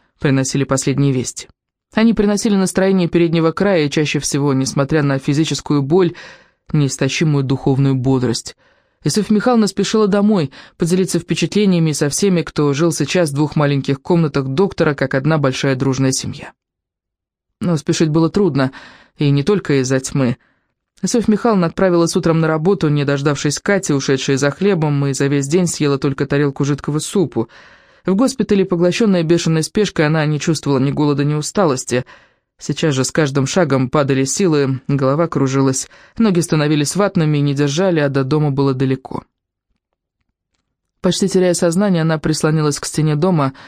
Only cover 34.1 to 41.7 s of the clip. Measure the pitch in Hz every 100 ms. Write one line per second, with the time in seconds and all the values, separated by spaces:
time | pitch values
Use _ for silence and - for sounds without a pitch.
34.1 | 135 135 - 190 147 135 131 - 139 131
35.1 | 147 165 165 135 135 135 135 - - -
36.1 | - 226 175 165 156 147 151 143 175 202
37.1 | 190 151 147 143 139 147 147 190 165 143
38.1 | 135 131 151 151 135 139 131 135 131 -
39.1 | - - _ _ _ _ _ _ _ _
40.1 | _ _ _ _ _ _ _ _ _ 185
41.1 | - 196 185 180 175 175